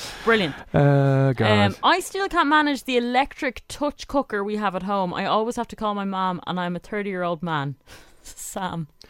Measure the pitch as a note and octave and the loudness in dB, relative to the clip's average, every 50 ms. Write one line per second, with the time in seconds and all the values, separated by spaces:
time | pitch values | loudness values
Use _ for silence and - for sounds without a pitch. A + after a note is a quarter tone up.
0 | - - - - - A3+ A3+ A3 F#3+ D3+ C3+ - - - - - C#3+ C#3+ C#3+ C#3 | -14 -14 -14 -4 2 2 4 4 2 0 -4 -6 -8 -2 2 4 6 6 6 6
1 | C#3 C#3 C3+ C3+ C3+ C3+ C3 B2 A2+ - G#3+ G#3 G#3 G3+ G3 - - A#3+ D#4+ F#4 | 4 4 4 4 4 2 2 2 2 4 4 6 4 4 2 2 2 2 2 2
2 | F4+ - - F#4+ G4 G4 - F4 D#4+ C#4+ D#4 D4+ D4+ D4 C#4+ A#3 - - B3+ A#3+ | 0 -4 -4 -4 -4 0 2 2 4 4 4 4 4 2 0 -2 -2 -2 0 0
3 | A#3+ A#3+ B3 B3 C4+ C4 - - - C4+ A3+ - - - - - - G3 - - | 0 2 2 0 0 0 -2 -6 -6 -6 -6 -6 -10 -14 -8 -4 -4 -4 -4 -6
4 | - - - C#4+ C4 - - G3+ G3+ G#3 G#3+ G#3 G#3+ G3 F3+ F#3 F#3 G3 G3+ G3+ | -8 -4 -2 -2 -2 -2 -4 -4 -4 -4 -4 -2 -2 -2 -2 -2 -2 -2 0 0
5 | F#3+ F3+ - - G3 E3+ D3+ G#3 A3 A#3 A#3+ A#3+ A#3 - - - A3 G#3 G3+ G3+ | 0 -2 -2 -2 0 0 0 0 0 0 -4 -4 -6 -8 -8 -6 -4 -4 -2 -2
6 | G3 G3 G3 F#3+ F#3+ F#3 F3+ E3+ - - E3+ F3+ F3+ F3 F3 F3 - - - G#3 | -4 -4 -2 -2 -2 -2 -2 -4 -6 -6 -6 -4 -4 -4 -4 -6 -8 -8 -6 -6
7 | G3+ G3+ F#3+ F3+ F3+ F3 F3 D#3 - E3+ D#3+ D3 C#3 C#3+ C3+ - _ - - - | -4 -4 -4 -4 -4 -4 -4 -4 -4 -4 -2 -2 -2 -4 -6 -10 _ -20 -20 -20
8 | - _ - _ - - - - - - - G#3 F#3+ F3+ - E3+ D#3+ - _ _ | -20 _ -20 _ -20 -20 -18 -16 -14 -12 -8 -8 -6 -6 -6 -6 -8 -8 _ _
9 | - | -20